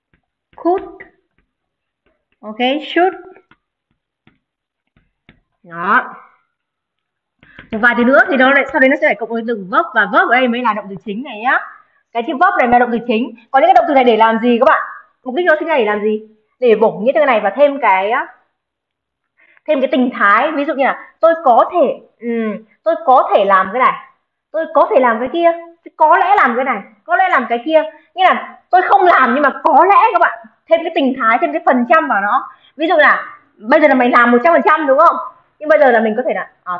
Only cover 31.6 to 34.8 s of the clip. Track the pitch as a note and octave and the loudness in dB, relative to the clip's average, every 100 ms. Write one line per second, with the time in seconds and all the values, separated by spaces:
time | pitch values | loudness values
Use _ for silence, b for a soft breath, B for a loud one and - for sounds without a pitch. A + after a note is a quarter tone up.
31.6 | - B3+ A#3+ D#4+ D4+ G#3 G3+ B3+ - B | 0 0 2 0 0 -4 -2 -4 -6 B
32.6 | B - D#4+ E4+ D4 F#3+ - - _ _ | B -8 -2 2 2 0 -6 -20 _ _
33.6 | G#3+ D#4 D4+ C4 A#3+ A#3+ A#3+ A#3+ E4 E4 | -2 2 4 2 2 2 4 2 2 2
34.6 | A3+ D#4 | 2 0